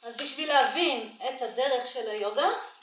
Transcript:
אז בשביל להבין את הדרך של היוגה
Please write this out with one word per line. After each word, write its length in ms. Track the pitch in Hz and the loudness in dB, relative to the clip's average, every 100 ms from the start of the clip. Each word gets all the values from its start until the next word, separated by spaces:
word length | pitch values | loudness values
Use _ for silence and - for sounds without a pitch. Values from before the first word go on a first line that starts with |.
אז 140 | 233 233 | -12 -8
בשביל 320 | 285 294 311 | -6 -4 4
להבין 680 | 285 262 320 330 247 220 - 254 | 4 4 4 2 0 -6 -6 -6
את 140 | 254 | -4
הדרך 440 | 226 240 277 247 - | -4 0 2 2 0
של 240 | 254 220 | -6 -4
היוגה 380 | 214 202 240 349 466 - - | -2 -2 2 2 0 -8 -16